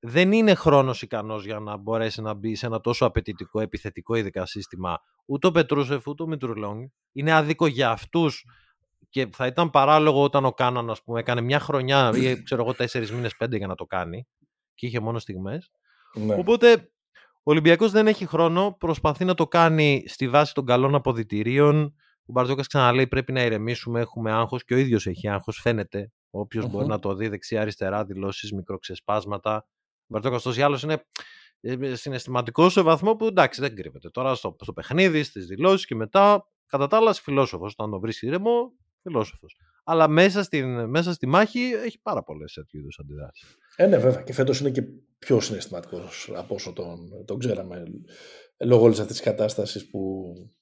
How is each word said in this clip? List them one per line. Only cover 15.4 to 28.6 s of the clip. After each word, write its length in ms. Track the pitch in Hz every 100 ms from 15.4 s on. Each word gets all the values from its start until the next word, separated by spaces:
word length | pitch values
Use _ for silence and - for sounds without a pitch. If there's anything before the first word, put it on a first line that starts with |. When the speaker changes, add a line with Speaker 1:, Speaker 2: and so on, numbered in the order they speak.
| 95 139 - _ _ _ _
Speaker 2:
Ναι. 200 | - 214
Speaker 1:
Οπότε, 560 | 202 180 233 233 226 - _ _ _ _ _
ο 60 | -
Ολυμπιακός 400 | 156 160 165 220
δεν 160 | 202 220
έχει 200 | 214 180
χρόνο, 500 | 165 165 170 196 185
προσπαθεί 460 | 170 156 165 147
να 100 | 180
το 120 | 180 165
κάνει 580 | 175 165 160 151 139 -
στη 220 | - 135
βάση 260 | 131 147
των 120 | - 131
καλών 280 | 123 135
αποδυτηρίων. 1000 | 143 131 117 107 104 107 131 147 151 151 _ _ _ _
Ο 60 |
Μπαρτζόκας 340 | 120 127 135 139
ξαναλέει, 400 | 143 123 123 127
«Πρέπει 260 | 131 127
να 100 | 131
ηρεμήσουμε, 560 | 123 107 110 120 - 117
έχουμε 320 | 117 - 113
άγχος», 320 | 110 117 127
και 100 | -
ο 20 | 123
ίδιος 300 | 135 113 101
έχει 220 | 87 107
άγχος, 300 | 101 - 107
φαίνεται. 520 | - 113 98 101 104 _ _
Όποιος 360 | 101 104 113 -
μπορεί 140 | 98
Speaker 2:
Μμμ. 60 | 107
Speaker 1:
να 80 | 107
το 160 | 101
δει 140 | 95 110
δεξιά-αριστερά, 760 | 101 - 110 107 101 95 101
δηλώσεις, 480 | 101 95 98 98 107
μικροξεσπάσματα. 1120 | 104